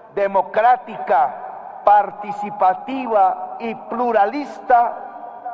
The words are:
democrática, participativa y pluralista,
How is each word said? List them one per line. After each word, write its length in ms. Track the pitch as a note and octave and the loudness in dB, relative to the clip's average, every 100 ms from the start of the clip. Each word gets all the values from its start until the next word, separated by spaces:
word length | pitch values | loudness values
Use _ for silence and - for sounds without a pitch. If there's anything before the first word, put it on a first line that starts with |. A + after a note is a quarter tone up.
| - - | -10 -4
democrática, 1700 | G3 G3+ - G#3+ A#3 B3 A#3+ G#3 - F3+ C#3 - - - - - | 0 0 0 2 4 4 0 -12 0 2 2 -2 -12 -14 -14 0
participativa 1700 | - G#3 G3 - G#3 G#3 G#3 - F#3 F#3 - C4 B3 G#3+ F#3 - - - | 6 6 4 -4 -10 -8 -8 0 2 2 -4 -8 0 2 2 2 -8 -10
y 160 | A3+ A3 | -8 -10
pluralista, 1300 | - A#3 B3 A3 G3+ C#4+ C4+ - - A#3+ A#3+ - - - - - - | -8 -4 0 2 2 0 -8 -12 4 4 4 -2 -12 -14 -16 -14 -12